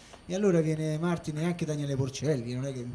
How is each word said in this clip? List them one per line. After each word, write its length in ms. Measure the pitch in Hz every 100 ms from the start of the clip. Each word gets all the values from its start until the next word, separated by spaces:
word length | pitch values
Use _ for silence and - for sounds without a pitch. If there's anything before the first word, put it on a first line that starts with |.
| - - -
E 80 |
allora 260 | 185 208 170
viene 380 | 160 156 156 151
Martin 400 | 175 - - 151
e 60 |
anche 200 | 170 175
Daniele 300 | 151 151 143
Porcelli, 580 | 135 131 - 139 135 117
non 140 | 123 139
è 60 |
che 120 | 127 120